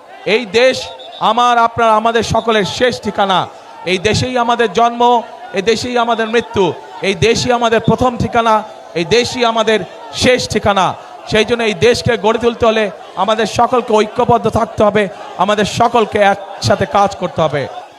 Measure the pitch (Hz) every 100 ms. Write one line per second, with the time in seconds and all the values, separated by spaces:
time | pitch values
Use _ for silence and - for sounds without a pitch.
0 | - - 170 220 220 214 254 247 - -
1 | - - 180 226 247 240 226 240 226 214
2 | 226 226 - 226 220 220 180 - 247 -
3 | 214 214 196 180 123 - - - 170 185
4 | 208 214 254 247 233 226 226 180 233 240
5 | 240 233 226 - - 202 196 226 247 240
6 | 233 226 220 233 - 214 175 123 - -
7 | 185 185 208 240 247 240 233 220 220 220
8 | 247 240 226 240 226 214 202 - - 165
9 | 165 226 240 247 233 226 214 214 170 -
10 | - - 240 240 - 214 214 196 165 -
11 | - - - 220 208 233 226 175 220 233
12 | - 226 208 226 240 233 233 220 208 -
13 | - - 190 220 214 - 233 247 240 214
14 | 208 - 240 233 208 214 220 - 208 208
15 | 190 - - - 190 208 202 - 233 240
16 | 208 208 202 196 - - 208 202 190 202
17 | 196 - 180 - 156 147 113 - -